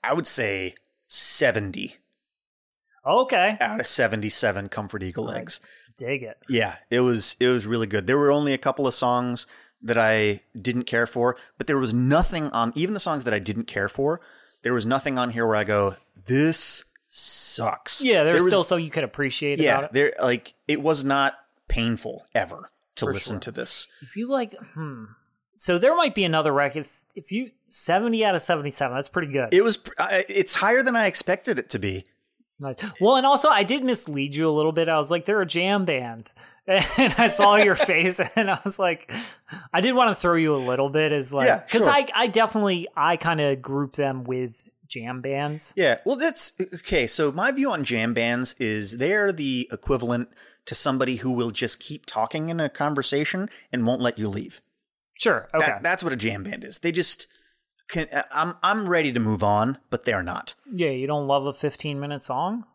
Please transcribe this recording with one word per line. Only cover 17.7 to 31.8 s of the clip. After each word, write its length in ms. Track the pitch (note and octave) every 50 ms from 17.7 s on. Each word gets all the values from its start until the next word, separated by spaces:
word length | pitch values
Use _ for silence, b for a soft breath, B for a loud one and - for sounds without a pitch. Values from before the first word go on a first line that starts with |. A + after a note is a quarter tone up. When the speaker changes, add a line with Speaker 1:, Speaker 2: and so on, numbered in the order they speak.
| - - _ - - - C4+
Speaker 2:
Yeah, 180 | B3+ A3 F3
there 120 | D3+ D#3 E3+
was 100 | E3+ F3+
Speaker 1:
There 60 | F3+
Speaker 2:
still 100 | G#3 F#3+
Speaker 1:
was 80 | E3 -
Speaker 2:
so 80 | F#3
you 140 | E3+ E3 D#3
could 120 | - D#3+
appreciate 560 | C#3+ A2+ - - D3 C3 - - D3+ C#3+ C#3+ D#3
Speaker 1:
Yeah, 200 | D#3 C#3 A2+ C#3
Speaker 2:
about 60 | C#3+
it. 60 | - A2
Speaker 1:
there, 180 | C3 C#3+ C#3+ - -
like, 320 | B2+ B2+ B2 A#2+ - - _ _ _ -
it 120 | D3+ D3
was 220 | C#3 D#3 D#3+ C#3+
not 320 | C3+ C#3 C#3 C#3 C#3 C3+ - - _ _ _ _ _
painful 600 | - - A#2+ A2+ A#2 A#2 - - - - - - _ _
ever 340 | A#2 F#2+ - - - - - _ _ _ _ _
to 120 | - -
Speaker 2:
For 60 | G#2+
Speaker 1:
listen 220 | G2 G2 - - G#2+
Speaker 2:
sure. 60 | F#2+
Speaker 1:
to 100 | - -
this. 380 | - - - - - - - - - -
Speaker 2:
If 120 | C#3 B2+ -
you 140 | G3 A#3 B3
like, 240 | C#4 C4+ A#3+ G#3+ - - - - -
hmm, 320 | D#3+ D#3+ D3 C3+ A#2+ A2 G#2 G#2+ _ _ _ _ _ _ _ _ -
so 160 | - - F3 F3
there 160 | G3 C4 D#4+
might 180 | E4+ E4+ C#4 F#3+
be 80 | G#3 G3
another 280 | E3+ D#3+ D#3+ D3+ D#3
rec-, 220 | C#3 C#3 C#3+ C#3 C#3
if, 280 | D#3 C#3+ - - - - _ -
if 160 | G3+ D#3 -
you, 220 | F#3+ A3+ C4 A3 _ _ _ _
seventy 560 | - - - - E3 F#3+ A3 A#3 A3+ A3 A3
out 100 | G#3 F#3
of 80 | E3
seventy-seven, 540 | - - F3 D#3 C#3+ C#3+ - - C#3+ B2+ B2
that's 120 | C3 C#3 -
pretty 220 | - F#3 E3+ C#3+
good. 240 | C#3 C#3 B2 A2+ D#3+
Speaker 1:
It 80 | F#3
was 140 | G#3+ A#3 G#3
pr-, 160 | - - - -
I, 280 | - D#3+ F#3+ G3+ F#3 F#3 -
it's 280 | G3 G3 F#3+ - -
higher 260 | - G3 G3+ A#3 C4
than 140 | C4 C4 A#3+
I 100 | A#3 A3
expected 500 | G3 - - - - F3+ F3+ - - G#3
it 140 | B2+ - _
to 80 | -
be. 260 | G#2+